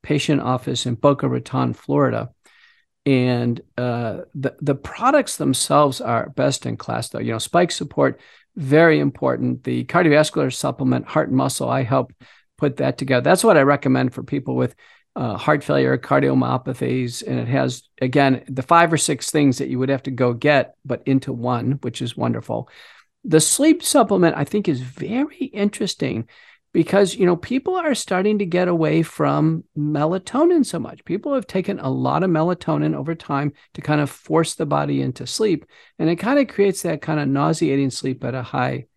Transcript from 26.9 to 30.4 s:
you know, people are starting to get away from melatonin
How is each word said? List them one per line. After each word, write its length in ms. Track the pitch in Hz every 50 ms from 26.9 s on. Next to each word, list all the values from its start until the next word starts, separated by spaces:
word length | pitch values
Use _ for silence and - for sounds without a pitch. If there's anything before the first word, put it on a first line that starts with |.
| 190 196 202 180 -
you 100 | - 190
know, 100 | 180 175
people 400 | 170 - - 240 269 - 381 370
are 200 | 370 330 311 254
starting 420 | - - - 190 180 190 214 214
to 80 | 202 208
get 220 | 170 170 180 180
away 340 | 180 175 165 160 151 151 165
from 640 | 165 - - - 151 143 143 147 156 160 160 160 - _ _
melatonin 880 | 151 147 151 151 143 147 156 180 190 185 - - 262